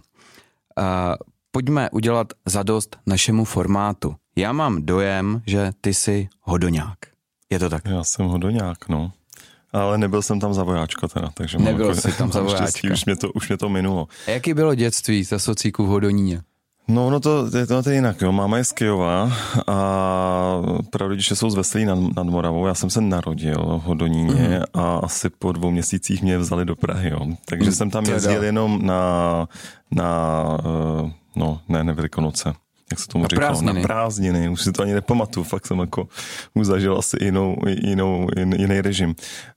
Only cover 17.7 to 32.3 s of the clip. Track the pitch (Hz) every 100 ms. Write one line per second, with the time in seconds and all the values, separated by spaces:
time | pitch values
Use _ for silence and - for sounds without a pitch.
17.7 | 127 131 139 123 87 92 98 98 117 127
18.7 | - 110 98 87 90 117 120 - 117 -
19.7 | 101 98 95 95 92 92 92 92 90 90
20.7 | 90 - 104 98 98 101 101 113 98 92
21.7 | 107 107 92 90 87 87 87 85 82 95
22.7 | 90 92 113 104 90 82 76 78 76 82
23.7 | 80 82 80 82 80 82 139 120 90 -
24.7 | - 87 85 90 - 90 - 92 85 87
25.7 | 87 82 92 - 95 98 90 85 87 90
26.7 | 85 - 92 90 76 73 85 - 87 101
27.7 | 95 104 107 107 95 101 104 104 110 110
28.7 | 104 95 92 90 87 87 85 82 - -
29.7 | - - 87 87 85 80 80 80 78 80
30.7 | 80 80 80 80 82 _ - 80 80 -
31.7 | 82 82 78 80 - 78